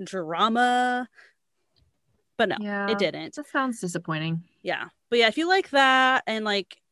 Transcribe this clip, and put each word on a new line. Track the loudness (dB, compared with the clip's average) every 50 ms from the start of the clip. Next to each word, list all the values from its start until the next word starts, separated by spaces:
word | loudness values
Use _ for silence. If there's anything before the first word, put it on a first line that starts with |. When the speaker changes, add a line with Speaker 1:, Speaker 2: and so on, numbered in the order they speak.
| -12
Speaker 1:
drama. | -8 -6 -8 -6 -4 0 0 2 2 4 4 2 4 4 2 2 0 -2 -2 -6 -8 _ _ -20 _ _ _ _ _ _ _ _ _ _ _ _ _ _ _ _ _ _ _ _ _ _ -2
But | 0 0
no, | 0 -4
Speaker 2:
Yeah, | -4 -6 -4 -4 -2 -2
Speaker 1:
it | 0 0
didn't. | 0 -2 -2 -4 -10 -10 -12
Speaker 2:
that | -12 -14 -6
sounds | -4 -2 -2 -2 -4 -4
disappointing. | -6 -6 -6 -6 -6 -4 -4 -4 -2 -2 -4 -4 -6 _ _ _
Speaker 1:
Yeah. | _ -6 -6 -6 -6 -12 _ _ _ _
But | 2 4
yeah, | 4 4
if | 2 0
you | 0 2
like | 2 2 0 2
that | 2 4 4 6 6 6 4 4 2 0 0 -2
and, | -6 -4 -2
like, | -2 -2 -2 -4 -6 -14 _ _ _